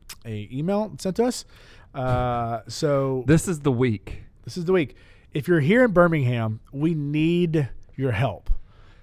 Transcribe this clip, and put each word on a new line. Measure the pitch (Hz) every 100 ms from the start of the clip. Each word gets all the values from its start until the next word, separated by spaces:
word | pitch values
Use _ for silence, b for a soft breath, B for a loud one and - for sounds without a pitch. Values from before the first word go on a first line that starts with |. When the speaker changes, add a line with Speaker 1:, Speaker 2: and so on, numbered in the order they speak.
| - -
Speaker 1:
a | 120 107 104
email | 127 165 202 214 147
sent | 190 180
to |
us. | 240 - b b b b b
Uh, | - 127 123 123 120 117 117 113
so | - 156 139 135 131 123
Speaker 2:
This | 160 -
is | 160
the | 143
week. | 120 127 107 - - - -
Speaker 1:
this | - -
is |
the | 170
week. | 190 139 b b b b
If | 160 143
you're | 170
here | 135 233
in | 247
Birmingham, | 175 175 160 127 120 113 110 -
we | 139 160
need | 160 143 151 156 175 175 156 131 - -
your | - 135
help. | 107 127 87 - - b b b b